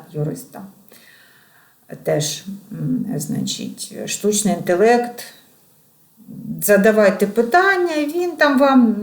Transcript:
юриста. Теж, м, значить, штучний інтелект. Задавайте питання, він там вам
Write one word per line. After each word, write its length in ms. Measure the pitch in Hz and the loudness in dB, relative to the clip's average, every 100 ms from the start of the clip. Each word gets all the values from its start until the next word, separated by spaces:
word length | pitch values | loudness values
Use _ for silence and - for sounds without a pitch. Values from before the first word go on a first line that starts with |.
| - | -10
юриста. 500 | 151 151 - - - - - _ - _ _ _ _ _ _ _ _ - - | -6 -6 -6 -12 -18 -18 -20 _ -20 _ _ _ _ _ _ _ _ -20 -10
Теж, 400 | - 151 - - 196 - - | -4 -2 -2 -6 -12 -16 -14
м, 340 | 160 151 - - 147 | -8 -4 -4 -4 -6
значить, 920 | 147 - - - - - - - - | -4 -4 -4 -6 -10 -12 -14 -12 -8
штучний 440 | - 202 208 196 | -4 -2 0 0
інтелект. 680 | 175 - 175 220 240 240 - - - _ _ _ _ _ _ _ _ - - - - | -2 0 2 4 4 0 -8 -18 -20 _ _ _ _ _ _ _ _ -20 -16 -12 -4
Задавайте 680 | - 196 220 214 202 - 202 | 2 4 6 6 4 2 -2
питання, 680 | 233 247 349 392 370 349 302 | 0 2 4 4 2 0 -2
він 360 | 294 349 359 | -4 -2 -4
там 280 | 311 294 262 | 0 2 4
вам 360 | 277 262 226 202 | 4 6 4 2